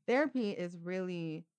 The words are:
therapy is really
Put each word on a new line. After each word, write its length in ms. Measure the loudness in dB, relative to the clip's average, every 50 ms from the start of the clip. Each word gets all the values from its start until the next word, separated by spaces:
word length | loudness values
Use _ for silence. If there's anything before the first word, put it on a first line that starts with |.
| 0
therapy 440 | 2 4 4 4 4 2 2 0 0
is 260 | 0 0 -2 -4 -4
really 680 | -8 -8 -4 -2 -2 -2 -2 -2 -2 -2 -2 -4 -6 -8 _ _